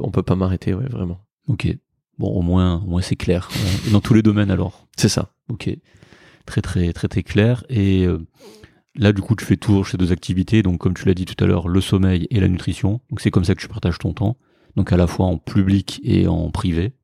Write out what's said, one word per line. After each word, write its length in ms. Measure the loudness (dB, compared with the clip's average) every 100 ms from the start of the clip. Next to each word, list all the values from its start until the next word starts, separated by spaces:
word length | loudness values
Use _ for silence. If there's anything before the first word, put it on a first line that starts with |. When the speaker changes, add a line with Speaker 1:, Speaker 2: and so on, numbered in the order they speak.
Speaker 1:
on 80 | -2
peut 120 | -2
pas 140 | 0 0
m'arrêter, 380 | 0 -2 -4
ouais, 100 | -4 -6
vraiment. 300 | -6 -8 -10 _ _ -6
Speaker 2:
Ok. 180 | -2 -2 -4 _ _ _ -8
Bon, 100 | -4
au 140 | -2
moins, 400 | 2 2 2 0
au 60 | -2
moins 100 | -4
c'est 160 | -2 -4
clair. 320 | -2 -2 -4
Ouais. 420 | -4 -2 -2 0
Dans 80 | 2
tous 100 | 4
les 80 | 4
domaines, 300 | 4 2 2
alors. 360 | 0 -2 -8 _ -2
Speaker 1:
C'est 100 | 0
ça. 220 | 0 -6 _ -14
Speaker 2:
Ok. 260 | -10 -8 -8 _ _ _ -20 -20 _
Très, 160 | -8 -6
très, 320 | -2 0 -2
très, 160 | -2 -4
très 140 | -4
clair. 420 | -2 2 2 0 -2
Et, 340 | 0 2 2
euh, 140 | 2 0 -6 _ -20 -20 -20 _ _
là, 180 | 0 2
du 80 | 2
coup, 120 | 0 -2
tu 100 | 0
fais 100 | 0
toujours 300 | 4 2 2
ces 80 | 0
deux 160 | 0
activités. 500 | 0 -2 -2 2 2
Donc, 140 | 2 0
comme 140 | -2
tu 140 | 0 0
l'as 80 |
dit 100 | 0
tout 180 | -2 0
à 40 | 2
l'heure, 200 | 2 2
le 140 | 0
sommeil 460 | 2 2 2 2 0
et 100 | 2
la 80 | 2
nutrition. 520 | 0 -4 -2 -2 -2 -6
Donc, 140 | -4
c'est 80 | 0
comme 140 | 2
ça 100 | 2
que 60 | 0
tu 60 | -4
partages 280 | -4 -4 -2
ton 140 | -4
temps. 240 | -2 -4 -4 _ _ _ -2
Donc, 160 | 2
à 60 | 2
la 80 | 2
fois 180 | 2
en 140 | 0 -2
public 640 | -2 0 2 2 0 -6
et 220 | 0 2 2
en 240 | 0 -2
privé. 420 | -2 -2 -2 -2 -6